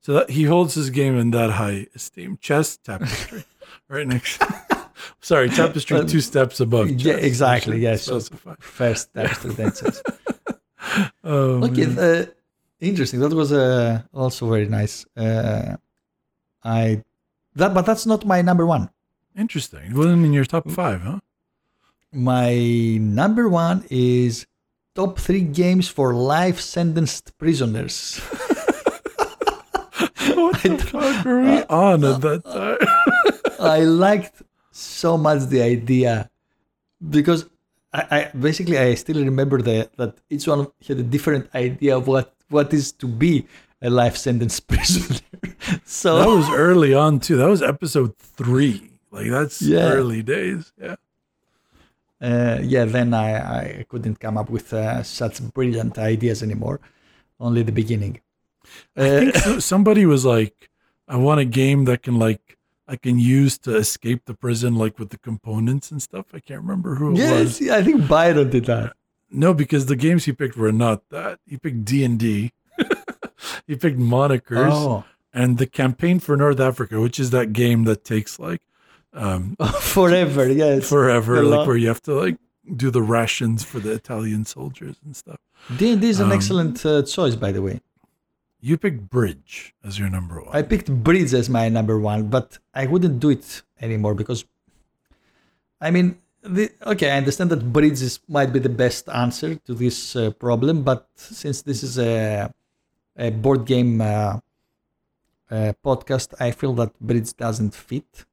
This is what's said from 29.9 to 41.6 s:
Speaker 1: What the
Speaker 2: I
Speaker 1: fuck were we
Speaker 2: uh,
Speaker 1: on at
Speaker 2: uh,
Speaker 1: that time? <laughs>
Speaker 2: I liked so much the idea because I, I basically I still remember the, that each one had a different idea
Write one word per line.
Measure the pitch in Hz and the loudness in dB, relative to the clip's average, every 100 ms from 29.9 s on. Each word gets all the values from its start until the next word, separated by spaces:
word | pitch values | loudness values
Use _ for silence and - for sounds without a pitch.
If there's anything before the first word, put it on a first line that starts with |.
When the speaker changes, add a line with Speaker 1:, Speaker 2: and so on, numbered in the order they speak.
| - - - 285 320 | -6 -6 -2 -2 2
Speaker 1:
What | 339 - | 0 0
the | - | 0
Speaker 2:
I | 294 | -2
Speaker 1:
fuck | - 294 285 240 214 | -4 -2 -2 -2 0
were | 247 | 2
we | 262 277 | 2 2
Speaker 2:
uh, | - | 2
Speaker 1:
on | 156 196 170 | 2 4 4
at | 139 131 | 4 2
Speaker 2:
uh, | |
Speaker 1:
that | 151 160 - | 0 -4 -6
time? | - 640 - - 679 - 719 659 - - - | -8 -4 0 2 4 4 4 2 0 -6 -2
<laughs> | |
Speaker 2:
I | 160 156 | 2 4
liked | 160 165 190 208 180 _ - _ _ | 4 4 4 2 -2 _ -20 _ _
so | - - - 170 165 | -20 -16 -4 0 2
much | 151 147 131 | 2 0 2
the | 131 | 2
idea | 120 120 113 127 123 113 107 _ _ _ _ _ _ _ 160 | 2 0 2 2 2 0 -4 _ _ _ _ _ _ _ -2
because | 147 151 165 165 _ _ _ _ | 2 2 0 -2 _ _ _ _
I, | 147 - 147 147 | -8 -2 -2 -2
I | 131 | -2
basically | 143 156 175 151 | -2 -2 -2 2
I | 127 117 | 2 0
still | - 156 | -2 -2
remember | 135 131 139 135 | 0 0 0 0
the, | 117 110 110 - | 0 -2 -4 -6
that | 120 - _ | -8 -8 _
each | 147 156 | -6 -2
one | 147 139 _ - | -2 -2 _ -8
had | 135 | -4
a | |
different | 120 143 160 143 127 | -2 -2 0 -2 -4
idea | 135 | -4